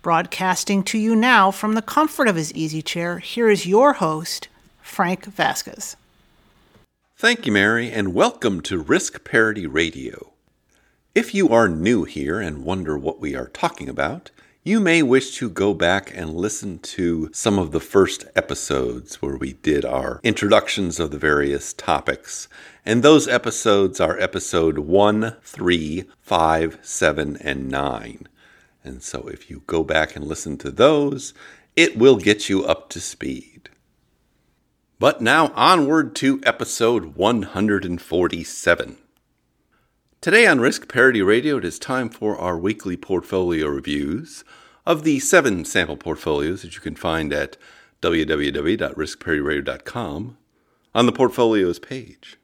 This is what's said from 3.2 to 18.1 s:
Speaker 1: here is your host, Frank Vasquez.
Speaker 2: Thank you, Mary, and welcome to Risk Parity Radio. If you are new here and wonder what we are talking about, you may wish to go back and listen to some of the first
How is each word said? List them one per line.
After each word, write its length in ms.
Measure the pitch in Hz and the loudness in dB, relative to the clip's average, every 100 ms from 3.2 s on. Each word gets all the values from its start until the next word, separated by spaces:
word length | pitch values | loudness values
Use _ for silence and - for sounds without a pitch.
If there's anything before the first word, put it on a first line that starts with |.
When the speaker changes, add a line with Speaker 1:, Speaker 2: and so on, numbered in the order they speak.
Speaker 1:
here 280 | - 233 226 | -8 0 2
is 160 | 196 | 2
your 300 | 175 202 285 | 2 4 4
host, 540 | 285 160 156 165 - - _ _ _ | 4 -2 -2 -8 -10 -12 _ _ _
Frank 420 | - - 180 185 | -12 -2 -2 -2
Vasquez. 720 | - - 151 - - - - - _ _ _ _ _ _ _ _ _ _ _ _ | -8 -2 -2 -2 -10 -14 -16 -16 _ _ _ _ _ _ _ _ _ _ _ _
Speaker 2:
Thank 300 | 226 240 143 | 0 0 0
you, 60 | |
Mary, 380 | 101 101 117 120 | 2 4 2 -2
and 220 | 113 98 | -4 -2
welcome 480 | 90 - - 127 90 | 2 0 0 -4 -4
to 120 | - 92 | -4 -6
Risk 480 | 80 170 - - | 0 0 0 -12
Parity 420 | - 117 110 104 80 | -2 2 2 0 -4
Radio. 680 | 73 82 67 62 - - _ _ _ _ _ _ _ _ | -2 -2 -4 -14 -14 -20 _ _ _ _ _ _ _ _
If 200 | 214 226 | -2 -2
you 140 | 196 165 | 0 4
are 200 | 117 107 | 6 4
new 360 | 78 90 117 | 2 2 0
here 340 | 76 76 69 95 | 0 -6 -4 -4
and 280 | 92 73 69 | -6 -8 -6
wonder 320 | 95 78 76 | -4 -4 -4
what 200 | 151 - | -4 -6
we 160 | - | -8
are 140 | 135 123 | -8 -10
talking 400 | - 170 - 135 | -6 -6 -6 -10
about, 420 | 127 71 156 - _ _ _ | -4 -4 -4 -14 _ _ _
you 160 | - 220 | -2 0
may 240 | 185 165 | 2 2
wish 360 | 139 131 - - | 4 4 2 -8
to 100 | 117 | -8
go 240 | 87 101 | 0 0
back 420 | 87 85 98 - | 2 2 2 -2
and 200 | 92 80 | -12 -8
listen 460 | 80 104 - 104 85 | -4 -4 -6 -12 -12
to 500 | - - 87 82 78 | -12 -4 -2 -2 -4
some 260 | - 113 101 | -2 0 2
of 140 | 80 | 0
the 80 | 78 | -4
first 460 | - 98 92 | 2 4 4